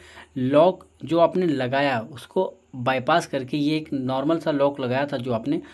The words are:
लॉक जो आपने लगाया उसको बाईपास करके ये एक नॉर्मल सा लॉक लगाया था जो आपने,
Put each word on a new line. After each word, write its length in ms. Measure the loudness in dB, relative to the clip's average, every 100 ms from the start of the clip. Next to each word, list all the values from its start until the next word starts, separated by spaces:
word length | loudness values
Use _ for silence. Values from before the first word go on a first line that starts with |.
| -20 -20 -12 -4
लॉक 500 | 2 4 4 2 -8 _
जो 140 | -2 2
आपने 280 | 2 2 0
लगाया 540 | 0 0 0 2 0 -6
उसको 400 | -14 -6 -4 -4 -6 _ -6
बाईपास 500 | -2 0 2 0 0
करके 300 | -6 -4 -2
ये 200 | 0 -2
एक 160 | -4
नॉर्मल 460 | -6 -2 -2 0 0
सा 120 | 0
लॉक 300 | 2 2 0
लगाया 260 | -2 -2 -2
था 100 | -4
जो 160 | -2
आपने, 280 | -4 -2 -4 -6